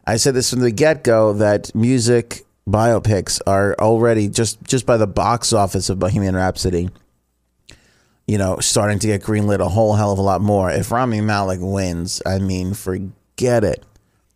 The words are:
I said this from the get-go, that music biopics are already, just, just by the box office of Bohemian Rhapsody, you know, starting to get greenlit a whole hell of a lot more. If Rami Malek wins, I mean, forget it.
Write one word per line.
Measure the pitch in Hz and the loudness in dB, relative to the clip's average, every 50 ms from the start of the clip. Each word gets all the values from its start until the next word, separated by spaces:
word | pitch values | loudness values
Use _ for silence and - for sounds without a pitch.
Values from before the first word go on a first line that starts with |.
| _ | _
I | - 110 | -4 -2
said | 113 - 143 127 | 0 2 2 2
this | 127 123 - | 0 -2 -2
from | 123 127 | 0 0
the | 123 120 | 0 0
get-go, | 107 104 151 156 156 143 - 123 113 110 110 107 101 | 2 2 2 2 2 2 2 2 4 4 4 2 2
that | 104 107 104 104 101 - - - | 2 2 2 2 2 -2 -4 -2
music | 113 110 123 131 127 107 120 120 117 113 - - - - _ _ _ _ | 0 2 2 2 2 2 2 2 2 0 -4 -12 -18 -18 _ _ _ _
biopics | 101 98 107 113 117 113 98 - 107 107 92 87 - - - - | -2 0 2 2 2 2 2 2 0 0 0 0 -4 -6 -4 -2
are | - 98 98 101 101 85 - | 0 2 2 2 0 0 2
already, | 104 110 117 110 117 120 117 110 104 | 2 2 4 4 4 4 4 2 0
just, | 101 - - 113 107 - - - | 0 0 -2 -2 -2 -4 -8 -4
just | - 135 127 - | -2 -2 -2 2
by | - 123 | 2 2
the | 110 110 | 2 2
box | 101 90 - 87 104 120 117 - - 117 | 0 0 -2 0 0 0 -2 -2 0 2
office | 107 101 90 - 98 90 - | 2 0 0 -2 -4 -4 -2
of | 95 | -2
Bohemian | 95 110 107 98 107 98 95 95 | -2 -2 -2 0 0 0 0 0
Rhapsody, | 92 92 92 90 - - 92 90 85 87 92 - - _ _ _ _ _ _ _ _ _ _ _ _ _ - - _ _ _ _ _ _ _ _ _ _ | 0 0 -2 -2 -2 -4 -2 -2 -2 -4 -4 -8 -12 _ _ _ _ _ _ _ _ _ _ _ _ _ -20 -20 _ _ _ _ _ _ _ _ _ _
you | - 104 | -4 -2
know, | 101 98 92 92 - | 0 0 -2 -2 -2
starting | - - - 120 101 104 104 95 | -2 0 0 0 0 0 0 0
to | 107 | 0
get | 107 104 95 - | -2 -2 -2 -2
greenlit | - 107 104 104 104 101 92 | -2 -2 0 0 0 0 0
a | 92 85 | 0 0
whole | 90 110 113 107 104 | 2 2 2 2 2
hell | 104 107 101 | 2 0 0
of | 98 98 | 0 0
a | |
lot | 95 98 95 90 | 0 0 0 0
more. | 104 104 104 98 95 90 | 0 0 2 2 0 0
If | 73 - 92 - | -2 -2 -2 -2
Rami | 113 120 131 123 110 107 | -2 -2 0 0 -2 -2
Malek | 104 107 104 101 98 95 92 90 | -2 0 -2 -2 -2 -2 -4 -4
wins, | 90 95 98 98 95 90 87 85 85 87 - - - | -4 -4 -4 -2 -2 -4 -4 -6 -6 -6 -8 -6 -4
I | - 95 95 | -4 -2 -2
mean, | 98 95 95 92 92 92 101 | -2 -2 -2 -2 -4 -4 -6
forget | - - 95 92 95 95 92 - _ _ _ _ - - 123 120 117 104 | -6 -6 -6 -6 -6 -8 -10 -14 _ _ _ _ -2 0 2 2 2 2
it. | 90 - - - _ _ _ _ _ _ _ _ _ _ | 0 -2 -4 -10 _ _ _ _ _ _ _ _ _ _